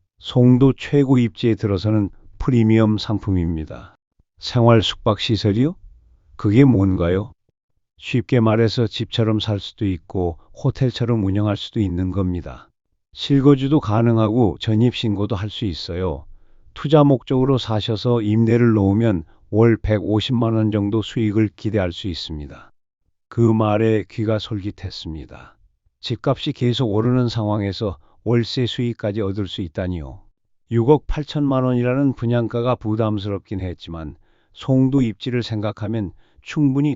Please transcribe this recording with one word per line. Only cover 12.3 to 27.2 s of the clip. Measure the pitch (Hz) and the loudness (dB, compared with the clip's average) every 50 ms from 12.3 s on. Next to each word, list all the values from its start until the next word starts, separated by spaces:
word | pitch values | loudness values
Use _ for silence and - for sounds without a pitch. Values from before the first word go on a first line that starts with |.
| 90 87 80 69 62 - - _ _ _ _ _ _ _ _ _ _ | -2 -4 -8 -10 -14 -16 -20 _ _ _ _ _ _ _ _ _ _
실거주도 | - - - 143 139 131 143 143 131 135 135 151 147 | -12 -4 0 2 4 6 6 6 6 4 0 0 0
가능하고 | - 107 104 113 117 120 117 113 110 104 107 127 120 92 73 - | 0 0 0 2 2 2 2 2 2 2 2 2 2 0 0 -2
전입신고도 | - 113 110 107 117 123 - - - 113 101 95 104 104 113 | -4 -2 0 2 2 2 0 0 -4 -4 -2 -2 -4 -4 -4
할 | 92 104 104 | -6 -6 -8
수 | - - 117 | -8 -6 -6
있어요. | 98 80 - - - 87 87 92 90 73 67 - - - - - - - - - - - | -6 -6 -8 -10 -10 -6 -4 -4 -4 -6 -6 -10 -18 -20 -20 -20 -20 -20 -20 -20 -20 -18
투자 | - - 143 151 151 147 | -10 -4 4 6 6 6
목적으로 | 143 135 117 - - 131 127 131 139 135 120 | 6 4 2 0 -2 0 0 2 2 0 0
사셔서 | - - 110 107 - - 113 101 - 123 120 120 104 | -2 -2 -4 -4 -2 -2 -4 -2 0 0 0 0 0
임대를 | 104 107 113 117 110 117 117 120 117 110 | 0 2 2 4 4 4 4 4 4 4
놓으면 | 104 98 98 98 110 117 113 101 82 76 _ - _ _ - | 4 4 4 4 4 2 2 0 0 -4 _ -18 _ _ -4
월 | 104 107 113 117 113 | 2 4 4 4 4
백오십만 | - - - 107 101 90 - 107 107 101 - 127 117 120 113 113 | 2 0 -2 -2 -2 0 0 -2 -2 0 0 -2 0 0 0 0
원 | 110 110 107 | 0 0 0
정도 | 101 104 101 101 107 113 101 | 0 0 0 0 -2 -2 -4
수익을 | - - 123 113 107 98 110 110 104 _ | -4 -6 -4 -2 0 0 0 0 0 _
기대할 | - - 107 98 104 92 87 85 | -6 -8 -4 -2 -2 -2 -2 -6
수 | - - | -8 -8
있습니다. | 98 80 - - - 80 76 73 67 - - - - _ _ _ _ _ _ _ _ _ _ _ _ | -10 -8 -8 -10 -10 -10 -10 -12 -14 -16 -20 -20 -20 _ _ _ _ _ _ _ _ _ _ _ _
그 | - 117 | -2 2
말에 | 117 113 113 110 110 107 104 107 113 113 110 104 95 _ | 2 4 4 2 2 2 2 2 2 2 0 0 -2 _
귀가 | - - 110 110 110 104 | -8 -6 -4 -2 -2 -4
솔깃했습니다. | - - 113 101 92 104 - - - 92 - - - 87 78 80 67 - - 64 62 - _ _ _ _ _ _ _ _ _ _ | -4 -6 -10 -8 -8 -10 -12 -10 -14 -14 -14 -12 -14 -12 -12 -12 -14 -16 -20 -20 -20 -20 _ _ _ _ _ _ _ _ _ _
집값이 | - - 120 - - 143 127 - - 151 135 | -8 -8 -8 -6 -2 -4 -4 -4 -4 -8 -6
계속 | - 123 123 117 120 135 107 98 | -2 -2 -2 0 0 -2 -2 0
오르는 | 107 110 123 123 127 | 0 0 2 2 2